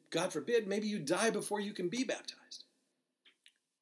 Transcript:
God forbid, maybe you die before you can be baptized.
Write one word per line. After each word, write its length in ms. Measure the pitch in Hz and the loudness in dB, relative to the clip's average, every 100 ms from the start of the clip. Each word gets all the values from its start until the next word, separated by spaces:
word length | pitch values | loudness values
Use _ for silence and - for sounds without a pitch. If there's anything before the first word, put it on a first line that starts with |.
| _ | _
God 220 | 165 185 | 0 0
forbid, 340 | 156 131 240 196 | -2 2 2 4
maybe 220 | 208 214 | 0 0
you 100 | 208 | -2
die 320 | 147 180 226 | 0 2 4
before 300 | 190 185 208 | 2 -2 -2
you 120 | 208 | -4
can 160 | 208 175 | -2 -2
be 140 | 240 | 0
baptized. 640 | 262 - - - - - - _ _ _ _ _ - _ - _ _ _ | -2 -2 -6 -14 -18 -18 -18 _ _ _ _ _ -20 _ -20 _ _ _